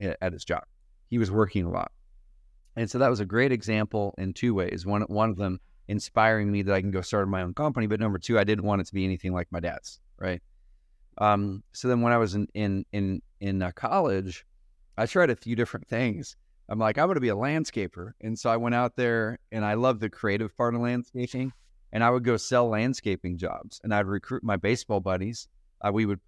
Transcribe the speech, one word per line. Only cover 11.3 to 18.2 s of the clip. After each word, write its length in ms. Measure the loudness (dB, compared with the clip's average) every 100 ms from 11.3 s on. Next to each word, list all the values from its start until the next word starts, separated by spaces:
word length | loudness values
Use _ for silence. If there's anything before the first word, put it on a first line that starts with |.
| 4 2 -6 -12
so 160 | -6 0
then 140 | 2
when 100 | 4
I 60 | 4
was 160 | 2
in, 120 | 0 -4
in, 320 | -2 -2 -2 -4
in, 300 | -2 -2 -2 -8 -8
in, 220 | -4 -2
uh, 80 | -2
college, 760 | -4 -2 2 2 0 -2 -8 -16 _ _ _ _ -4
I 80 | 0
tried 240 | 4 2
a 60 | 2
few 200 | -2 -2
different 320 | -2 -4 -6
things. 480 | -2 -2 -2 -8 -16 _ _ -8
I'm 100 | 0
like, 200 | 0 2
"I 80 | 2
wanna 140 | 2
be 100 | 2
a 40 |
landscaper." 800 | 0 0 -2 -2 -4 -6 -6 -16 -12